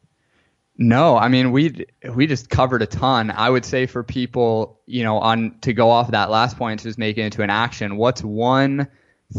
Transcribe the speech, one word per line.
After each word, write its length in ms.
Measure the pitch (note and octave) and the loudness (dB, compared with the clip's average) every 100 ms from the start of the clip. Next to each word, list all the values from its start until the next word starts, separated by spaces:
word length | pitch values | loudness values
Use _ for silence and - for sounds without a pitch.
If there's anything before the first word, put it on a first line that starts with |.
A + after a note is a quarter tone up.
| _ _ _ _ _ _ _ - | _ _ _ _ _ _ _ 0
No, 400 | A#2+ A#2+ E3 A#2 | 4 6 6 4
I 120 | A#2 | 4
mean, 240 | B2+ B2+ | 4 2
we, 320 | C3 D#3 - - _ B2+ | 2 0 -2 -14 _ -6
we 140 | A#2+ D#3 | 0 0
just 220 | B2+ - | 0 -2
covered 320 | - C3 B2 | 0 2 0
a 40 | G#2+ | -2
ton. 460 | - C3 B2+ A2 | -2 0 0 0
I 180 | G#2 A#2 | -2 0
would 140 | B2+ | 0
say 220 | A#2 C3+ B2+ | -2 -4 -4
for 180 | B2 | -6
people, 760 | A2+ C3 B2 B2+ A#2 A2 G#2+ _ - | -8 -6 -4 -2 0 0 -4 _ -8
you 180 | A#2+ | -4
know, 140 | A2+ G#2+ | -2 0
on, 400 | A2 A#2 A2+ - | 2 0 -2 -6
to 100 | C3+ | -4
go 180 | A2+ A#2 | 2 4
off 220 | A#2 A#2 | 4 2
that 180 | A2 G2 | 0 0
last 280 | A2 A#2+ - | 0 0 -2
point, 240 | A#2 G#2+ | -8 -8
to 80 | A#2 | -10
just 100 | G#2+ | -6
make 180 | A2 G#2+ | -4 -4
it 40 | |
into 200 | G#2+ G#2 | -4 -4
an 80 | G#2 | -2
action, 460 | G#2 A#2+ - G#2 G2+ | 0 -2 -4 -8 -2
what's 260 | A#2 B2 | -2 -2
one 640 | A2 G#2+ A#2+ C3 C#3 C#3 C#3 _ _ _ - | -6 -2 0 2 0 -2 -6 _ _ _ -12